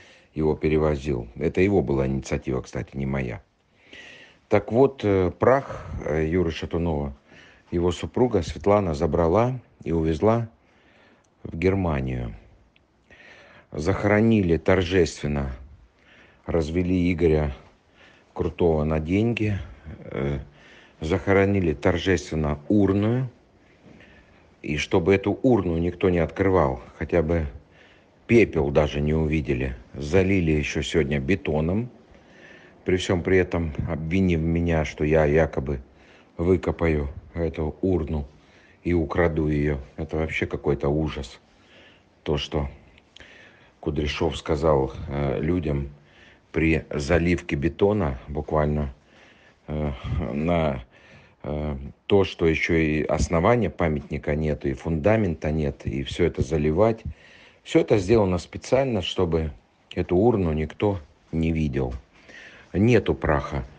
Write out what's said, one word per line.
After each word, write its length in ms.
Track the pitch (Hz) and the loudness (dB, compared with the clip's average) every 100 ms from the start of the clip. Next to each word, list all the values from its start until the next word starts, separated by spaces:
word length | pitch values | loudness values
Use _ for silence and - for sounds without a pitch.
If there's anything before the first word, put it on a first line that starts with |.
| - - _ 76 | -20 -20 _ -4
его 200 | 78 73 | -2 0
перевозил. 720 | 78 78 78 71 69 62 58 - | 0 2 2 0 -4 -6 -6 -6
Это 260 | 76 92 | -4 0
его 200 | 95 98 | 2 2
была 240 | 69 67 65 | 0 0 -2
инициатива, 560 | 67 - 73 - 64 | -4 -4 -6 -4 -6
кстати, 340 | - - - 67 | -6 -10 -10 -8
не 120 | 67 | -6
моя. 340 | 67 62 76 - _ _ _ _ - - - - _ _ | -4 -6 -8 -14 _ _ _ _ -20 -20 -20 -20 _ _
Так 220 | 104 - | 0 2
вот, 300 | 117 135 - | 4 4 2
э, 280 | 104 95 90 | 2 2 2
прах, 560 | - 110 139 - - - - - | 2 4 4 2 -10 -12 -8 -2
э, 220 | 78 78 | 0 2
Юры 240 | 90 82 | 2 0
Шатунова 640 | 80 - 85 85 76 71 71 _ - - - _ | -2 -4 -2 -2 -2 -4 -8 _ -20 -20 -20 _
его 200 | 85 87 | -2 0
супруга 520 | 87 90 110 123 104 | -2 -4 0 2 2
Светлана 500 | 78 - 101 104 92 | -2 -2 2 4 2
забрала 640 | 73 82 82 82 98 123 127 - - | 0 0 2 4 4 2 -2 -10 -12
и 80 | - | -4
увезла 560 | 82 80 78 104 117 113 - _ _ _ _ _ _ _ _ | -2 0 2 2 2 -2 -10 _ _ _ _ _ _ _ _
в 160 | - 85 | -12 -2
Германию. 760 | 92 98 87 71 65 62 58 50 - - _ _ _ _ _ - - - - - _ | 0 2 0 -2 -2 -6 -8 -10 -18 -20 _ _ _ _ _ -20 -20 -20 -20 -20 _
Захоронили 880 | - 80 92 104 104 113 110 87 80 | -4 -2 0 2 4 6 4 4 2
торжественно, 960 | - 92 87 95 80 - 73 71 69 64 - - - _ _ - - _ - | 4 2 4 2 2 0 -4 -4 -4 -8 -16 -20 -20 _ _ -20 -20 _ -4
развели 640 | 85 76 87 90 92 87 | -2 0 -2 0 2 2
Игоря 420 | 80 85 78 73 64 - _ _ _ - - _ | 2 2 2 0 -4 -14 _ _ _ -20 -20 _
Крутого 500 | - 78 - 87 80 | -8 -6 0 2 2
на 160 | 76 78 | 0 -2
деньги, 580 | 78 95 117 110 107 95 - - - - - | 0 0 0 0 -2 -4 -8 -14 -16 -16 -10
э, 340 | 58 69 71 - - - - - _ | -6 -4 -4 -8 -18 -20 -20 -20 _
захоронили 720 | 78 92 101 98 98 101 85 | -4 -2 2 4 4 2 0
торжественно 840 | 73 95 85 95 87 - 80 76 76 - | 0 0 0 2 0 0 -2 -2 -2 0
урную. 600 | 104 98 98 104 123 131 - _ _ _ _ - - - - - _ _ _ | 2 4 2 2 0 -2 -8 _ _ _ _ -20 -20 -20 -20 -20 _ _ _
И 160 | - 73 | -8 -6
чтобы 380 | - 98 85 98 | -2 0 4 2
эту 160 | 101 101 | 2 0
урну 360 | 135 110 90 82 | 4 4 2 0
никто 320 | 87 - 95 | -2 0 2
не 100 | 87 | 2
открывал, 600 | 78 - 95 92 69 65 - - | 0 0 2 4 2 0 -10 -10
хотя 240 | 80 87 | -2 0
бы 260 | 78 85 73 - - - - _ _ _ - | 2 0 -2 -8 -20 -20 -20 _ _ _ 2
пепел 440 | 117 90 80 71 | 4 4 2 0
даже 300 | 73 73 73 | 2 2 0
не 120 | 73 | 0
увидели, 640 | 78 78 78 69 64 67 62 - | 0 0 0 -2 -2 -4 -8 -14
залили 580 | - 73 92 92 98 82 | -10 0 2 2 2 2
ещё 300 | 76 69 80 | 0 0 -4
сегодня 380 | 76 82 71 73 | -2 0 0 -2
бетоном, 680 | 67 95 - 76 80 98 123 - - - - - - - - - - | -2 -2 -2 -2 0 -2 -4 -10 -20 -20 -20 -20 -20 -20 -20 -10 -2
при 120 | 90 | -2
всём 240 | - 90 | 0 -2
при 160 | 85 95 | 2 2
этом 360 | 87 87 82 - - | 2 0 -2 -4 -4
обвинив 500 | 78 80 92 92 82 | -4 -2 2 2 2
меня, 460 | 80 85 85 80 76 | 2 0 2 0 -2
что 180 | - | -2
я 220 | 76 78 73 | 2 4 4
якобы 560 | 78 78 - 67 67 - _ - - _ - | 4 2 0 -4 -6 -8 _ -20 -20 _ -4
выкопаю 720 | 85 90 87 80 82 76 71 - - | 0 2 0 -2 0 0 -2 -10 -12
эту 420 | 85 82 80 76 - | -6 -4 -4 -6 -2
урну 440 | 95 87 71 78 69 - _ - - _ | 0 0 0 -4 -6 -14 _ -20 -20 _
и 100 | 85 | 0
украду 540 | 87 80 - 82 78 76 | 0 0 2 2 2 0
её. 320 | 76 73 69 69 - | 0 0 -2 -6 -10
Это 200 | 80 78 | -6 -4
вообще 280 | 80 - 90 | -4 -4 -6
какой-то 440 | - - 69 71 | -4 -2 -2 0
ужас. 500 | 76 78 69 65 - _ _ _ - - _ _ _ | 0 -2 -6 -10 -16 _ _ _ -20 -20 _ _ _
То, 140 | - 73 | -4 -4
что 320 | - 80 71 - - - _ - - - - - - _ | -2 -4 -4 -8 -20 -20 _ -20 -20 -20 -20 -20 -20 _
Кудряшов 560 | 80 73 73 - 80 67 | -6 -2 -2 -2 -2 -2
сказал, 540 | - 76 80 71 65 - - | -4 0 2 2 0 -6 -8
э, 320 | 71 69 60 | -4 -2 -2
людям 500 | 78 90 78 71 69 - _ _ - - _ | -2 -2 -2 -4 -6 -12 _ _ -20 -20 _
при 340 | 80 80 78 - | -2 2 0 -2
заливке 680 | 76 71 85 85 85 - 76 | -6 0 0 2 0 -2 -4
бетона, 640 | 80 - 101 107 76 67 - | -4 0 0 2 -2 -4 -8
буквально, 640 | 76 - 78 76 73 71 - _ - - _ _ _ - | -8 -2 0 0 0 -4 -8 _ -20 -20 _ _ _ -10
э, 240 | 76 73 67 - 62 60 | -6 -4 -6 -6 -4 -4
на, 500 | 69 80 85 78 65 - - - - - _ | -2 0 0 0 -4 -10 -20 -20 -20 -20 _
э, 340 | 64 76 76 69 69 - - | -8 -4 -4 -6 -10 -14 0
то, 160 | 101 92 | 2 2
что 200 | - 82 | 0 0
ещё 260 | 78 - | 2 0
и 300 | 82 78 78 | 2 2 0
основания 640 | - 78 - 82 98 120 92 | 0 -2 0 2 2 2 0
памятника 640 | - 85 73 - 73 78 76 | -2 -2 -2 -4 -6 -4 -2
нет, 300 | 78 71 71 | -2 -2 -4
и 80 | |
фундамента 800 | 65 82 80 87 113 98 78 78 | -6 -4 0 2 2 2 -2 -2
нет, 340 | 78 71 - 65 | -2 -2 -4 -6
и 180 | 67 | -6
всё 220 | 67 - 82 | -6 -2 0
это 160 | - | 0
заливать. 640 | - 78 76 78 110 117 - - - - - _ | -2 0 0 2 2 2 -6 -14 -18 -20 -20 _
Всё 160 | - 165 | -2 0
это 180 | 165 110 | 2 2
сделано 400 | 92 117 95 87 | 4 4 4 0
специально, 640 | - 95 - 127 139 107 | -4 -14 -2 0 0 -2
чтобы 500 | - - 85 80 78 - _ _ _ | -4 -2 0 0 -2 -8 _ _ _
эту 220 | - 87 90 | -6 0 2
урну 380 | 113 107 85 | 4 2 0
никто 460 | 76 76 - 104 92 - _ _ | -2 -4 -2 -2 -2 -8 _ _
не 200 | 80 82 | -2 0
видел. 420 | 80 76 64 64 64 - _ - - - - - | 0 -2 -2 -4 -6 -14 _ -20 -20 -20 -20 -6
Нету 400 | 90 113 110 87 | 2 4 4 4
праха 520 | 73 78 71 - 73 64 | 0 0 0 -2 -6 -6